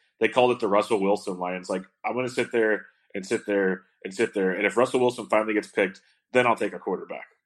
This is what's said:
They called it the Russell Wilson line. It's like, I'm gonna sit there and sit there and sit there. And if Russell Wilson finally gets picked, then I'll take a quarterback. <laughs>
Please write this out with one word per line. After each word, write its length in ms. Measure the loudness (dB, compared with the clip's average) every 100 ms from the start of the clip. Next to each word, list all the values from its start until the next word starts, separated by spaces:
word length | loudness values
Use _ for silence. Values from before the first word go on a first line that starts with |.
| _ _
They 80 | 0
called 240 | 4 4
it 80 | 2
the 80 | 2
Russell 320 | 2 2 2
Wilson 380 | 2 0 -2 -6
line. 180 | -6 -6
It's 120 | -6
like, 160 | -6 -8 _
I'm 100 | -6
gonna 140 | -4 -4
sit 200 | -2 -2
there 360 | 2 2 0 -4 _ _
and 120 | -12 -4
sit 200 | -4 0
there 360 | 0 0 -2 -8 _
and 100 | -10
sit 180 | -2 -2
there. 200 | 0 0
And 140 | 2 0
if 100 | 2
Russell 240 | 2 2
Wilson 260 | 0 0 0
finally 280 | 0 2
gets 140 | -2 -2
picked, 320 | 0 -2 -2 _ _ _
then 140 | 2 2
I'll 100 | 2
take 180 | -2
a 40 | -6
quarterback. 460 | -6 -6 -8 -14 -16
<laughs> 60 | _